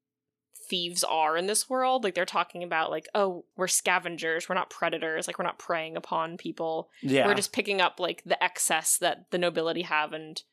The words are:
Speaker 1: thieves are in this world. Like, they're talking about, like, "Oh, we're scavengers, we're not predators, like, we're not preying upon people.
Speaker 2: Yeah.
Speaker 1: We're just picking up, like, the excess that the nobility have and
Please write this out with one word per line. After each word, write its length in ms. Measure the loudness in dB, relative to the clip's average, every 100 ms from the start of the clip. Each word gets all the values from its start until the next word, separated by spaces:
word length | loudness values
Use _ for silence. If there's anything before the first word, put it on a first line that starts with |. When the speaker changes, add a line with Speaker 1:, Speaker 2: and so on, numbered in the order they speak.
| _ _ _ _ _ -16 -6
Speaker 1:
thieves 340 | -4 -2 -2
are 340 | 0 2 2 2
in 100 | 0
this 220 | 0 0
world. 340 | 0 2 2
Like, 120 | 2
they're 100 | 0
talking 380 | 0 0 -2 -4
about, 280 | -2 0 0
like, 160 | -2 -2
"Oh, 300 | 0 2 0 -8
we're 120 | -4 0
scavengers, 840 | 2 4 2 2 -4 -2 -2 -2
we're 60 |
not 140 | -2 -2
predators, 560 | -2 0 0 -2 -4 -4
like, 100 | -4
we're 60 |
not 120 | -4 -4
preying 360 | -4 -4 -4
upon 420 | -8 -4 -2 -2 -6
people. 520 | -10 -4 -4 -4 -6 -6
Speaker 2:
Yeah. 260 | 2 4 4
Speaker 1:
We're 60 |
just 180 | 4 0
picking 260 | -2 0 2
up, 180 | 2 2
like, 240 | -4 -2
the 160 | -2 2
excess 540 | 0 0 0 2 2 2
that 340 | 0 -2 -4
the 60 | 0
nobility 460 | 2 2 0 -2
have 280 | 0 0 0
and 300 | -4 -10 -14 -16